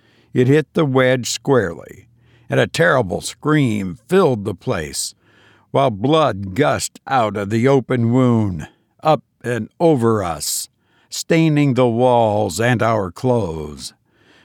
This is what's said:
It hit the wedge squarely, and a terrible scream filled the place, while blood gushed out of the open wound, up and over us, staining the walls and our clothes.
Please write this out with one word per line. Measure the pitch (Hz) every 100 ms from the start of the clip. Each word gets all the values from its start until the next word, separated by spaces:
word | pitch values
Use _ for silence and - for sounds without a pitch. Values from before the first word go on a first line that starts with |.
| _ _ _
It | 127 127
hit | 151 151
the | 175 151
wedge | 131 127 131 113
squarely, | - - 131 92 76 - - - _ _ _ -
and | 131
a | 120
terrible | - 170 139 95 90
scream | - - 147 151 131 107 95 85 -
filled | 190 165 113
the | 101
place, | 87 131 98 73 - - - _ _ _ _ _
while | 131 135
blood | 98 127 160 143 98 98
gushed | 95 147 110 - - -
out | 135 107 101
of | 98
the | 113 131
open | 139 113 131 117
wound, | 127 123 117 104 82 - _ _ _
up | 156 151 - _
and | 120 120 107 -
over | 165 143 113 107
us, | 87 78 - - - _ _ _ _
staining | - - 165 160 147 143
the | 123 127
walls | 117 127 120 110 104 104 80
and | 117 117
our | 113 110 92
clothes. | - 127 120 92 80 76 71 - - _ _ _ _